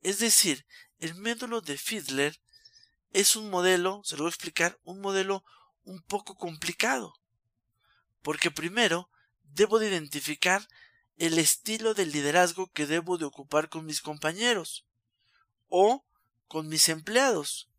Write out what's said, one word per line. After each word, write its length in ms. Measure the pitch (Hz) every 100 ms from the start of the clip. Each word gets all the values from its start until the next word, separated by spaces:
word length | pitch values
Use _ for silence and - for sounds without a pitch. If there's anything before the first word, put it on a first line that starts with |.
Es 160 | 175 202
decir, 480 | 233 - 175 135 _ - - _
el 160 | 160
método 480 | 170 208 233 240 233
de 160 | 151 139
Fiedler 600 | - 208 135 135 143 156 _ _ - _ _ _ _
es 240 | 196 202 220
un 120 | 214
modelo, 540 | 185 180 185 180 202
se 120 | - 143
lo 80 |
voy 40 | 160
a 60 |
explicar, 440 | - 170 - 170 -
un 160 | - 190
modelo 460 | 196 190 190 196 _ _ _ _
un 200 | - 190
poco 340 | _ 202 - -
complicado. 760 | 180 156 - - 226 262 208 _ _ _ _ _ _ _ _ _ _ _
Porque 300 | - 151 170
primero, 580 | 156 160 214 220 170 185 _ _ _
debo 340 | _ - 208 220
de 100 | 214
identificar 800 | 185 147 143 143 151 180 190 214 - - _ _ _
el 220 | 170 160
estilo 560 | 151 - - 220 220
de 100 | 208
liderazgo 680 | 175 147 143 165 180 170 185
que 140 | -
debo 320 | 147 165 170 180
de 80 |
ocupar 460 | 151 - 139 151 156
con 160 | 160 160
mis 160 | 147
compañeros 840 | - 151 156 175 240 220 156 - _ _ _ _ _ _ _ _ _
o 360 | 175 202 269 _ _ _ _ _
con 200 | 156 156
mis 220 | 156 -
empleados. 800 | 160 160 226 269 196 143 - -